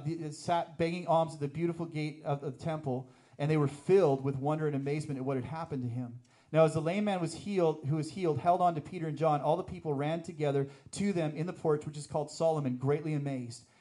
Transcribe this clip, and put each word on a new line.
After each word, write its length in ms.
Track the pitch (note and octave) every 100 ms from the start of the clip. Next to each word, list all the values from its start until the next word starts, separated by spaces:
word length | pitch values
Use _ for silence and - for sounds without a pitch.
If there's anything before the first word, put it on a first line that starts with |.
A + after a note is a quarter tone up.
the, 220 | D3 E3 D3+
uh, 40 |
sat 480 | D3 - E3+ - -
begging 280 | E3+ F3+ E3+
alms 280 | E3 D#3
at 60 | D3
the 80 | C#3+
beautiful 380 | D3 E3+ E3+ D#3
gate 360 | D3+ D3+ -
of, 180 | D#3+ C#3
of 140 | D3+ B2+
the 60 |
temple, 460 | E3 D#3 D3 B2+ B2+ - _ -
and 120 | D3
they 60 | D#3
were 120 | C#3
filled 540 | - - G3 D#3+ C3+
with 140 | C3+ C#3
wonder 300 | C#3+ D#3 D3+
and 100 | C#3
amazement 420 | C#3 D3+ D3 C3+
at 60 |
what 120 | C3 C3
had 80 |
happened 380 | B2 D#3+ E3 C#3
to 60 | B2
him. 320 | A#2+ B2 A#2+ - _ _
Now, 120 | D#3
as 100 | D#3+
the 60 | D#3
lame 240 | D#3 G3
man 160 | G#3 F#3
was 120 | E3
healed, 520 | - G3+ F#3+ E3 D3+ C3+
who 80 | D#3
was 140 | D3+
healed, 280 | G3 E3+ C3+
held 220 | F3 F3
on 140 | F3
to 60 | D#3+
Peter 260 | - F3+ D#3+
and 100 | C#3
John, 240 | D#3+ D3
all 160 | D3 F3
the 60 |
people 320 | F3+ F3 E3
ran 280 | C#3 D3 E3+
together 460 | E3 D#3 D3 C#3 C#3 - -
to 200 | - G3+
them 200 | F3 D#3 D3+
in 100 | E3+
the 60 |
porch, 340 | F3 E3 D3+ D3+
which 100 | D3
is 100 | -
called 240 | D#3 C#3+
Solomon, 460 | - E3 D#3 C3+ B2
greatly 380 | C3+ D3+ D#3
amazed. 500 | D3+ C#3+ C3+ A#2 - - _